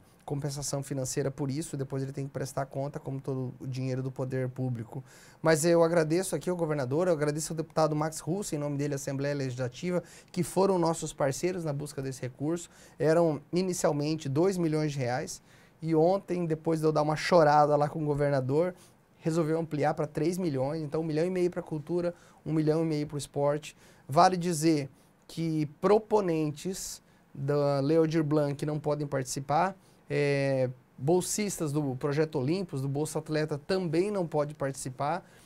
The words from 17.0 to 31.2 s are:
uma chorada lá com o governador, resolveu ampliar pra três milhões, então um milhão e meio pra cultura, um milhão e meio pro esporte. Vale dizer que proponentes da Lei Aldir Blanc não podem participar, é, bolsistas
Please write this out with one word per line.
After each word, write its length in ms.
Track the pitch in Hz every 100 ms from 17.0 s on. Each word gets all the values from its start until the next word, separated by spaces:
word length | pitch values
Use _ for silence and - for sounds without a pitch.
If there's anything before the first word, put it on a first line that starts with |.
uma 140 | 147 156
chorada 580 | - 180 147 151 147
lá 140 | 147 147
com 120 | 165
o 60 | 151
governador, 680 | 143 143 139 127 143 180 180 - _ _ _
resolveu 400 | 170 160 156 160
ampliar 360 | 160 151 143
pra 120 | 156 147
três 320 | 156 151 180
milhões, 420 | 180 135 131 160
então 200 | 151 156
um 40 |
milhão 220 | 165 151 175
e 40 |
meio 200 | 185 175
pra 100 | 180
cultura, 540 | 170 156 147 175 175 175 - - -
um 60 |
milhão 320 | 156 151 156
e 20 | 165
meio 180 | 151
pro 140 | 147 147
esporte. 580 | 131 143 143 147 151 - - - -
Vale 300 | 139 185 180
dizer 520 | 175 165 160 151 135 - _ _ -
que 400 | - 165 156 151 -
proponentes 1200 | 190 208 214 214 190 160 151 151 180 190 - - - _ _
da 460 | - 139 147 143 143
Lei 160 | 135 165
Aldir 260 | 160 165
Blanc 420 | 151 151 143 139
não 140 | 147 151
podem 300 | 147 147 147
participar, 680 | 139 131 - 139 147 180 190 _ _ -
é, 640 | 143 143 139 139 135 127 131 _ -
bolsistas 760 | 127 180